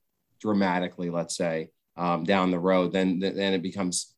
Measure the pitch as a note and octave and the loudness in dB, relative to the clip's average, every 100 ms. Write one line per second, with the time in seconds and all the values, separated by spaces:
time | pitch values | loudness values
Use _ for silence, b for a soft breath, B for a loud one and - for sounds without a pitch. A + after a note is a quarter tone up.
0 | _ _ _ _ G#2+ G2+ F#2+ F2+ F2+ - | _ _ _ _ 0 2 2 0 -2 -4
1 | F2 G2 F#2+ - F2 D#2+ D#2+ _ _ - | -4 -4 -4 -2 -2 -2 -6 _ _ -4
2 | F2 E2+ E2 G2 F#2 F2 F#2 F#2 F2 F#2+ | -2 0 2 2 2 2 2 4 4 2
3 | F#2+ F2+ F#2+ F#2+ G2 F#2+ F#2 G2+ F2+ F2 | 0 0 -2 -2 0 0 -2 -4 -4 -4
4 | - | -8